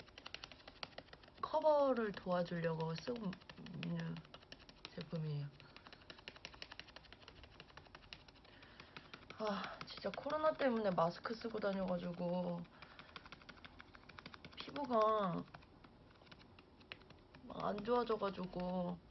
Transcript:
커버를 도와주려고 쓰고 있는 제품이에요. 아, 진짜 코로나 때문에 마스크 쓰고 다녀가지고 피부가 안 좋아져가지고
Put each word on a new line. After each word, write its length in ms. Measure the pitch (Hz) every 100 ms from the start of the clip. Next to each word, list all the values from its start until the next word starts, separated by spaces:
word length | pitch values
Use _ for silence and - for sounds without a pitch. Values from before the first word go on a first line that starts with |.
| - - - - - - - - - - - - - -
커버를 720 | - 311 311 294 277 240 220
도와주려고 840 | 185 185 180 175 175 165 165 160 165
쓰고 360 | - 240 202 - - - 170 165
있는 320 | 165 170 165 165 - - - - - - - -
제품이에요. 520 | 156 170 156 147 143 - - - - - - - - - - - - - - - - - - 170 - - - - - - - - - - - - - - - - - - - -
아, 240 | 214 196 190 - -
진짜 240 | - 196 -
코로나 380 | 277 302 311
때문에 380 | 311 277 226 208
마스크 420 | 175 170 - -
쓰고 260 | 226 226 220
다녀가지고 1000 | 202 196 190 180 180 175 175 180 175 175 170 - - - - - - - - - - - - - - - - - - -
피부가 880 | - 277 262 226 214 220 196 170 - - - - - - - - - - - - - - - - - - - - 240
안 240 | - 180 202
좋아져가지고 1120 | 208 247 233 214 196 190 185 180 180 185 175 175 -